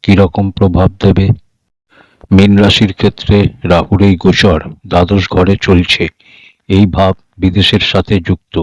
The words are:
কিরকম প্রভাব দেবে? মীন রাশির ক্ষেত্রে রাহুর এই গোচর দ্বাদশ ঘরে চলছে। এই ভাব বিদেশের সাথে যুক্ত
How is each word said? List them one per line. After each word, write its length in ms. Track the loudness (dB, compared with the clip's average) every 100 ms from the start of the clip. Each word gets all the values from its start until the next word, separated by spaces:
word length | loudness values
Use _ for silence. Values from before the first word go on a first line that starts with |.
কিরকম 440 | 0 2 2 0 -6
প্রভাব 380 | -2 -2 0 -2 0
দেবে? 260 | 0 0 0 -2 _ _ _ _ _ _ _ _ -2
মীন 220 | 2 4 4
রাশির 340 | 2 2 -2
ক্ষেত্রে 440 | -2 -4 -4 -2 0 0 -4
রাহুর 360 | -2 -2 0 0
এই 120 | 2 2
গোচর 440 | 0 2 2 0 -4 -18 -6
দ্বাদশ 360 | -2 0 -2 -2
ঘরে 240 | -2 0 0
চলছে। 420 | 2 0 0 -4 -6 _ _ _ -20 _ _
এই 160 | 0 0
ভাব 260 | 2 -2 -2 _ -4
বিদেশের 460 | -2 0 0 -2 -2
সাথে 240 | -4 -2 -4
যুক্ত 360 | -2 -6 _ -8